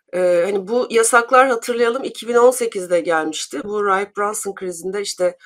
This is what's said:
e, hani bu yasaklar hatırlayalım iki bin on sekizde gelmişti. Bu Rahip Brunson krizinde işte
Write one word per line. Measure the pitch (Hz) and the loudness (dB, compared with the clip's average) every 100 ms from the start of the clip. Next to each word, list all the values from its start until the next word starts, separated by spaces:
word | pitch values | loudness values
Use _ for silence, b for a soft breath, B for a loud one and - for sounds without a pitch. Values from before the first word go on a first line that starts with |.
| _ | _
e, | 180 180 175 | -2 2 2
hani | 175 202 185 | 2 -2 -2
bu | 240 247 | -2 0
yasaklar | 226 226 240 233 254 269 | 2 4 4 4 4 4
hatırlayalım | 233 - 233 233 247 | 2 -2 0 0 0
iki | 240 - 226 | -6 -10 -2
bin | |
on | 240 240 | 4 4
sekizde | 254 233 202 180 175 | 4 -2 -4 -2 -2
gelmişti. | 175 160 156 156 - 294 | 0 -2 -2 -6 -8 -10
Bu | 208 208 | -6 -4
Rahip | 202 190 202 - | 0 0 -2 -4
Brunson | 208 214 202 | -4 -4 -8
krizinde | 196 185 170 180 202 | -8 -10 -8 -8 -6
işte | 202 - 180 180 | -8 -2 -2 -2